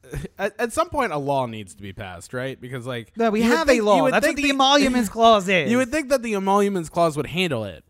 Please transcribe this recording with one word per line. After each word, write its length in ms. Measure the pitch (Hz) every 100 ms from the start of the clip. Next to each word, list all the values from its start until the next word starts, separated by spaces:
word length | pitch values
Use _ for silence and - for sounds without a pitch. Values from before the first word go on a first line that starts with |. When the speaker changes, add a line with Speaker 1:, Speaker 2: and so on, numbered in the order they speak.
| 135 143 147 -
Speaker 1:
at, 220 | 202 -
at 140 | 240
some 160 | 311 349
point, 220 | 294 240
a 60 | 151
law 280 | 135 139 123
needs 300 | 110 98 -
to 60 |
be 120 | 101
passed, 400 | 95 98 87 -
right? 260 | 127 135 131
Because, 260 | 123 127 120
like, 280 | 120 110 -
Speaker 2:
No, 120 | 226
we 140 | 214
Speaker 1:
you 60 | 233
would 80 | 320
Speaker 2:
have 100 | 302
Speaker 1:
think, 140 | 247
Speaker 2:
a 40 | 208
law. 120 | 196
Speaker 1:
you 60 |
would 100 | 135
Speaker 2:
That's 120 | 202 294
Speaker 1:
think 120 | 311
Speaker 2:
what 40 |
the 40 | 277
Speaker 1:
the 40 | 269
Speaker 2:
emoluments 540 | 269 285 269 247 208
Speaker 1:
<laughs> 80 | 220
Speaker 2:
clause 300 | 226 214 185
is. 220 | 185 156
Speaker 1:
You 80 | 240
would 140 | 254
think 180 | 302 262
that 140 | 277
the 100 | 233
emoluments 560 | 202 190 202 202 190 160
clause 280 | 175 170 147
would 100 | 139
handle 380 | 160 180 123 104
it, 180 | 78